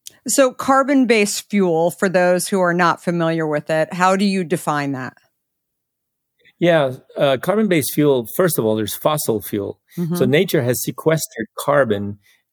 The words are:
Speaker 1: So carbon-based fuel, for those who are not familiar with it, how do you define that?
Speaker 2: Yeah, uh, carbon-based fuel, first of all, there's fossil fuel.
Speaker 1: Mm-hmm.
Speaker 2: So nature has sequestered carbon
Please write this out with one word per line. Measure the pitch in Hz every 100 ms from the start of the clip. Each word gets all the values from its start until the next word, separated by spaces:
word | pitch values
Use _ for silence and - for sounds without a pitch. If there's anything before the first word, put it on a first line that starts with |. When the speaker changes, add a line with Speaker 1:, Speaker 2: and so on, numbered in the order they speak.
| - - 262
Speaker 1:
So | - 262
carbon-based | 247 - 269 262 277 233 226 208 - -
fuel, | 208 185 160 170
for | - 202
those | 180 180 180 -
who | 196
are | 180
not | 175 170 -
familiar | - 170 165 165 160
with | 147 -
it, | 156 156
how | 175 185 190
do | 202
you | 190
define | 165 165 - 147 143
that? | 131 123 - _ _ _ _ _ _ _ _ _ _ _ _ _ _
Speaker 2:
Yeah, | 175 165 135 127 - -
uh, | 143 135
carbon-based | - 208 214 170 127
fuel, | - 147 131 113 -
first | 180 -
of | 110
all, | 110
there's | 104 -
fossil | 151 151 - 110
fuel. | - 104 98 - _ -
Speaker 1:
Mm-hmm. | 170 175
Speaker 2:
So | 127
nature | 147 185 170
has | 123 120
sequestered | - - 156 156 - - 110 -
carbon | - 143 123 101 101 101 _ _ _